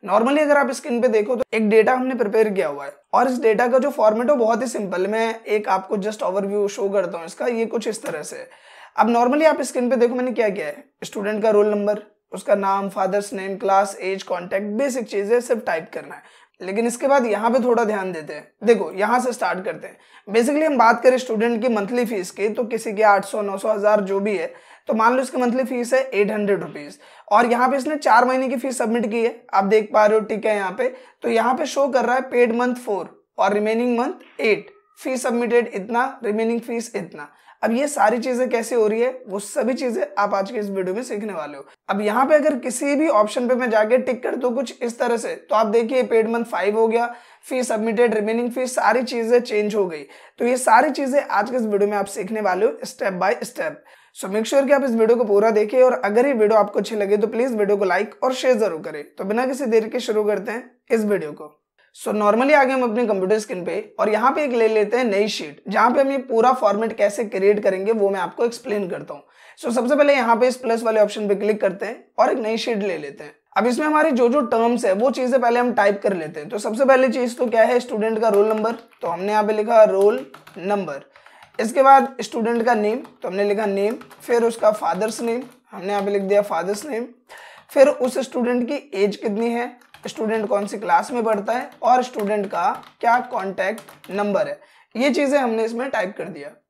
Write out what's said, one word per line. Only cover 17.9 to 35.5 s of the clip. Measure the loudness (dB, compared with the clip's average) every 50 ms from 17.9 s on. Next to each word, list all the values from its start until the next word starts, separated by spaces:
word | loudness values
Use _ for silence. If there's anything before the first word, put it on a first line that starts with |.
| -2 -4 -4 -6
देते | -8 -10 -10 -12 -14
हैं। | -14 -16 _ _ _ 2
देखो | 2 2 2 2 -6
यहाँ | -4 -2 -2 0 0 0
से | 0 -2 -4
स्टार्ट | -4 -4 -4 -4 -4 -6
करते | -8 -8 -8 -12 -16
हैं। | -18 _ _ _ _ -20 _ -2
Basically | 0 2 2 2 2 2 2
हम | 0 2 4
बात | 4 4 4 6 4
करें | 4 4 4
स्टूडेंट | 0 -2 -2 0 0 0 0 0
की | 0 0
मंथली | 0 0 -2 -2 -2 -2 -2
फीस | -2 -2 -6 -6 -8
की, | -8 -4 -4 -4
तो | -2 -2 -4
किसी | -4 -4 -6 -6 -6 -2
की | 2 4
आठ | 6 6 4 2
सौ, | -2 -6 -6
नौ | -4 -4 -6 -4
सौ, | -2 -2
हज़ार | -2 2 2 2 2 2
जो | 2 0 -2 -2
भी | 0 -2 -2 -2
है, | -4 -6 -10 -14 -20 -20 -20 -20 _ -4
तो | 0
मान | 2 4 4 4
लो | 2
इसकी | -2 -2 -2 -2
मंथली | 0 0 0 0 -2
फीस | -2 -4 -4 -2 0 0
है | 0 0
एट | 0 0 0 0 0
हंड्रेड | 0 -2 0 0 0 -2
रुपीज | -2 -8 -12 -14 -16 -16 -18 _ -20 -20 -20 -20 -6 2
और | 2 4 4
यहाँ | 4 2 2 2 2
पे | 0 0
इसने | -2 -2 -6 -2
चार | 2 4 6 6 6
महीने | 4 2 0 0 -2
की | -4 -4
फीस | -4 -4 -4 -2
सबमिट | -2 0 0 0 -2 -2
की | -2 0 -2
है। | -2 -2 -4 -14 -2 0
आप | 0 2
देख | 4 4 2 2 2 2
पा | 4 4
रहे | 6 4 2
हो, | 0
ठीक | 0 -6 -4 -2
है, | -2 -2
यहाँ | 0 -2 -6 -4 -4
पे, | -4 -4 -4 -8 -20 -20 _ _
तो | -4 0
यहाँ | 0 2 2 2 0 0
पे | -2 -4
शो | 0 0 0 2
कर | 2 2 2
रहा | 2 0
है | 0 -2 -2
पेड | 2 2 2 4 2
मंथ | 0 0 0 -2
फ़ोर | -4 -4 -6 -4 -4 -6 -10 -14 _ _ _ _ 0
और | 0 2 2
रिमेनिंग | 2 0 0 0 0 0 0 0 0
मंथ | 0 -2 -4 -8 -14 -20 _ -4
एट, | 0 2 2 0 -2 -14 -20 _ _ _ _ _
फीस | -6 -6 -4 -2 -2
सबमिटेड | -2 -2 0 -2 2